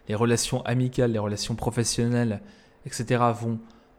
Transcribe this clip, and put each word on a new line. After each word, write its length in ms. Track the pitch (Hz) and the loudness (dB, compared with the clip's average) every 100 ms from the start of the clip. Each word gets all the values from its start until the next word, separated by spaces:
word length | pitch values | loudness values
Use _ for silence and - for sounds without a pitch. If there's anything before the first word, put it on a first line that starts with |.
| - | -6
les 60 | 107 | 0
relations 460 | 117 117 - 127 | 4 2 0 -2
amicales, 500 | - 123 127 127 123 | 0 0 0 2 0
les 60 | 110 | 0
relations 360 | 104 104 - 117 | -2 -4 -4 -4
professionnelles, 840 | 123 117 113 - 117 123 120 101 - - _ _ 131 | -2 -2 0 0 0 2 0 -2 -8 -20 _ _ -12
et 40 | |
cetera, 420 | - 117 120 120 | -8 0 2 2
vont 280 | 107 117 113 - - _ | 2 -2 -4 -8 -20 _